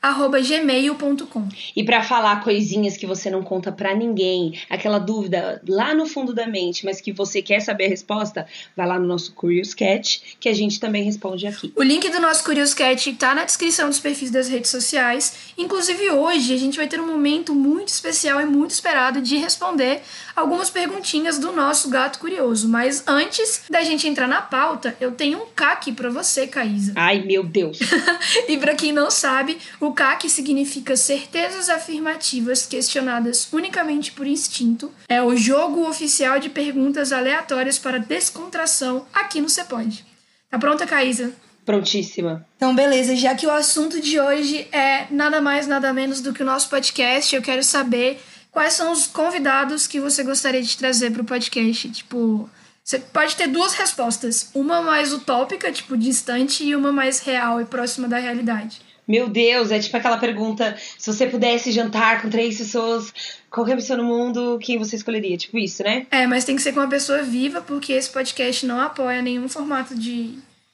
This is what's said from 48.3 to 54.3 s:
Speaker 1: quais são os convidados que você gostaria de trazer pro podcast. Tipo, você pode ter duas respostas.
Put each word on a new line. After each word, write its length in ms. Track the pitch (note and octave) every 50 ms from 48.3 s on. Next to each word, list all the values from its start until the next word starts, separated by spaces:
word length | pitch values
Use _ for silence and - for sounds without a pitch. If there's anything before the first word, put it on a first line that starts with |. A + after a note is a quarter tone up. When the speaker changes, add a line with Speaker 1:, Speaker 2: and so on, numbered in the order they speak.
| - - - _
Speaker 1:
quais 220 | _ D#4+ D4+ D#4+ D#4+
são 180 | - E4 E4
os 160 | E4+ D#4+ -
convidados 800 | - - - D#4 E4+ F4+ F4+ C#4 C#4 C4+ C4+ C#4+ C4 D4+ D4+ -
que 120 | - - C#4+
você 240 | C#4 C#4+ C#4+ C#4+ C4+
gostaria 380 | B3+ C#4 C#4 - C#4 B3+ B3+
de 160 | B3 A3+ -
trazer 340 | - B3+ C4 C4 A3+ B3 A#3
pro 120 | A3+ A3+ A3
podcast. 680 | A3+ B3+ B3 A#3+ - - B3 A3+ A3 A#3 A3+ - B3+
Tipo, 600 | A3+ - - _ - B3 A#3 A3+ G#3+ G#3+ A3 - - - - - _ _ _
você 160 | - - C4
pode 360 | C4 - - D#4 D4+ D4+ D4+
ter 120 | - F4+
duas 260 | D4 C4 E4 F4+ F#4 -
respostas. 760 | - G4 G4 - - B3 A#3 A3+ - - A#3